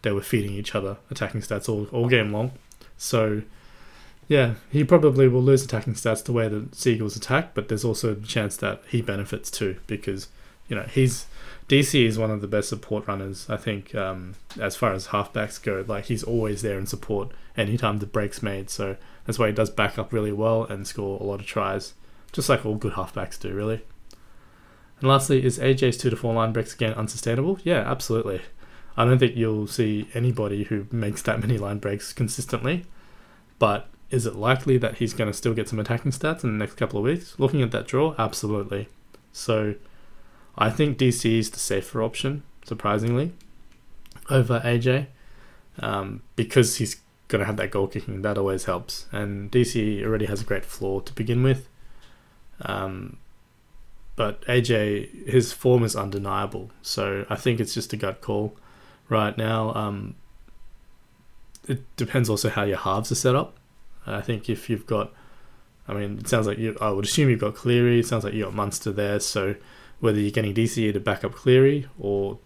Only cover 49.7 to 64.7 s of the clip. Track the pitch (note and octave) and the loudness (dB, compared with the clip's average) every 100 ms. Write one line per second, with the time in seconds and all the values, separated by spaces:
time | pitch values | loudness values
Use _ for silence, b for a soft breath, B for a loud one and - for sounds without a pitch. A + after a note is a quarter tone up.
49.7 | A#2 G#2+ G2+ G#2+ A2 G#2+ G#2 A2+ G2 - | 2 0 0 0 0 0 -2 0 -2 -2
50.7 | - G2 G2 - - A2+ A#2+ C3 C3 - | -4 -2 -2 -4 -4 0 2 4 2 -2
51.7 | b b b b b b b b - - | b b b b b b b b -12 -6
52.7 | G2 F#2+ F#2+ G2 - - - _ _ _ | -4 -6 -6 -10 -14 -20 -20 _ _ _
53.7 | - - - - - G#2 - - B2 A#2 | -20 -18 -16 -12 -2 -2 -2 2 2 4
54.7 | A2+ G#2 G#2 - - - B2+ G#2+ - B2+ | 2 4 0 -4 -10 4 4 4 0 4
55.7 | B2 A2+ G#2+ G2+ G2+ G2 G2 G#2 G2+ G#2 | 6 4 0 -4 -4 -4 -4 -4 -8 -12
56.7 | - - - G2+ G2 G#2+ - C3 A2+ A2 | -14 -6 -2 -2 -2 -4 0 0 2 0
57.7 | A#2 - A2 G2 - - G#2 G#2+ - B | -4 -6 -4 -4 -4 -4 -2 -2 -6 B
58.7 | B B B _ A2 G#2+ G#2+ A2 A2+ A2 | B B B _ 2 2 0 0 0 0
59.7 | G#2+ G#2 G2+ G#2 - - - - - - | -2 -4 -4 -8 -12 -20 -20 -20 -18 -18
60.7 | - - - - - - - - - - | -18 -20 -20 -20 -20 -20 -20 -20 -18 -6
61.7 | C3 - - A#2+ C3 A2+ G#2 A2+ G#2+ G2+ | -6 -6 -6 -2 0 2 2 0 0 -2
62.7 | F2+ F#2+ G2 A2+ A#2 C3 C3 - - _ | 0 0 0 0 0 2 2 0 -10 _
63.7 | - - - - G#2 A2 A2 - A2+ - | -20 -18 -14 -8 -6 -4 -4 -4 -6 -2